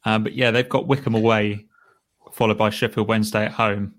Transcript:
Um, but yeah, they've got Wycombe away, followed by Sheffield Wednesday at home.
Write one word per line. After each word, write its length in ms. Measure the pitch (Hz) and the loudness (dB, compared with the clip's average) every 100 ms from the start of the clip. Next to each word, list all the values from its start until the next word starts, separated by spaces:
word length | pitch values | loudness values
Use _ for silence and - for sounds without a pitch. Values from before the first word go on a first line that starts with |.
Um, 180 | 110 110 | 0 0
but 100 | 107 | -2
yeah, 160 | - 123 | 0 2
they've 180 | 113 127 | 2 0
got 180 | 131 - | -2 0
Wycombe 260 | 139 - 113 | -2 0 2
away, 500 | 113 110 104 104 - _ _ _ _ _ - | 2 2 0 -4 -12 _ _ _ _ _ -20
followed 260 | - 113 107 | 0 0 2
by 120 | 110 | 0
Sheffield 380 | 104 120 113 107 | 0 -4 -2 0
Wednesday 360 | 110 107 107 107 | 0 0 -2 -4
at 60 | |
home. 420 | - 110 101 98 | 0 0 0 -6